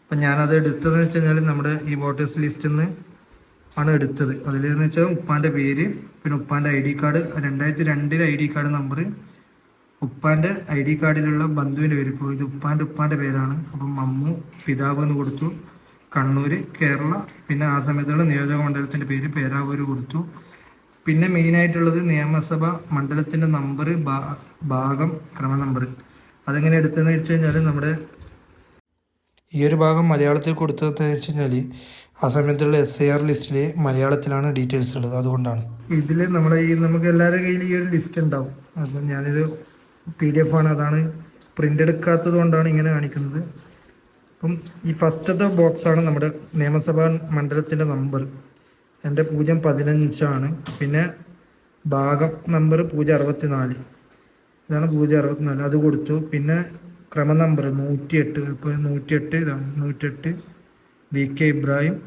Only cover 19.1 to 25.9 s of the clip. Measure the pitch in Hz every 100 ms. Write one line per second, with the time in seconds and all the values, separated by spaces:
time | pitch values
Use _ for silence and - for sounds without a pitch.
19.1 | 135 143 147 131 139 139 143 139 131 120
20.1 | 156 170 - - - - _ _ _ -
21.1 | 156 180 175 165 170 170 170 170 165 175
22.1 | 156 151 156 151 156 165 175 - 143 139
23.1 | 147 151 165 160 151 139 139 151 170 143
24.1 | 135 139 143 - - 151 127 135 139 156
25.1 | 160 - - 135 139 139 127 127